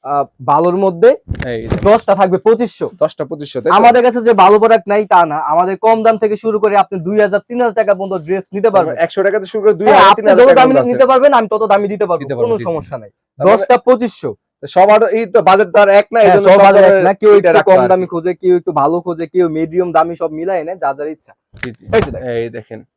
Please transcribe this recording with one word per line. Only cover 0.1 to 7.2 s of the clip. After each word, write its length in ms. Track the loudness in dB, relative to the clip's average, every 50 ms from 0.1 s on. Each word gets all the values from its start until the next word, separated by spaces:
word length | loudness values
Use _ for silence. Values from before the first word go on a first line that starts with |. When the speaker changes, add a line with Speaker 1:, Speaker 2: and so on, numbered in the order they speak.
| -4 -4 -4 -6 _ _ -4
Speaker 1:
ভালোর 300 | -2 -2 0 0 0 -2
মধ্যে। 340 | -2 -2 -4 -2 2 2 2 2 0 _ -12 -12 -10 -8
Speaker 2:
এই 160 | -10 -10 -10 -8
যে। 140 | -8 -8 -4 0
Speaker 1:
দশটা 300 | 0 0 0 2 -2 0
থাকবে 240 | 0 0 -2 -2 -2
পঁচিশশো। 480 | _ 0 0 0 -2 -8 -6 -10 -10 -10 -6 _
Speaker 2:
দশটা 260 | -6 -6 -4 _ -12
পঁচিশশো, 340 | -12 -10 -14 -14 -12 -12 -6
তাই 100 | -2 0
তো? 60 | 0
Speaker 1:
আমাদের 260 | 4 4 4 4 4 2
কাছে 160 | 0 -2 0 0
যে 100 | 0 2
ভালো 240 | 4 4 4 4 4
প্রোডাক্ট 280 | 2 2 0 0 0 -2
নাই 140 | -4 -4 -2
তা 140 | 0 2 2 2
না, 120 | 0 -2 -6
আমাদের 360 | -4 -2 -2 -2 -2 -2 -4
কম 260 | -2 0 0 0 2 2
দাম 140 | 0 0
থেকে 200 | 0 -2 -4 -4
শুরু 200 | -4 -6 -6 -4 -2
করে 140 | -2 0 0
আপনি 200 | 0 -2 _ -6 -10
দুই 160 | -8 -4 -2 0